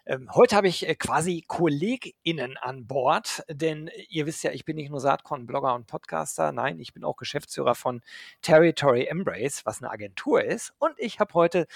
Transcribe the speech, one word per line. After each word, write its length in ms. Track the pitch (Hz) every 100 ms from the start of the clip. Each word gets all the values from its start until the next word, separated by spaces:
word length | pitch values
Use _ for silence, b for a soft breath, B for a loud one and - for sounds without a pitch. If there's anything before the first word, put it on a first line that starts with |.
| -
ähm, 240 | 131 131
heute 240 | - 240 208
habe 120 | 196
ich, 200 | 170 -
äh, 60 |
quasi 500 | 156 - 131 170 170 -
KollegInnen 1080 | - 165 143 190 262 - - 165 165 127 135
an 300 | 123 131 110
Bord, 580 | 139 127 180 - - -
denn 400 | 147 160 156 160 - -
ihr 160 | 160
wisst 180 | 147 160
ja, 100 | 160
ich 120 | 135
bin 120 | - 156
nicht 120 | 143
nur 120 | 143
Saatkorn-Blogger 760 | 139 135 - 143 120 139 139
und 120 | 123 120
Podcaster, 640 | 156 - 160 156 - 156
nein, 280 | 131 127 160
ich 160 | -
bin 100 | -
auch 120 | 151 -
Geschäftsführer 580 | 123 143 - - 131
von 260 | 120 131 123 B B B B
Territory 640 | - 156 170 156 143 123
Embrace, 640 | - 160 185 90 131 - -
was 160 | 107
eine 80 | 120
Agentur 520 | 110 104 - - 214
ist. 300 | 110 214 - -
Und 160 | 311 -
ich 240 | 233 -
habe 140 | 208
heute 320 | 170 170 185 156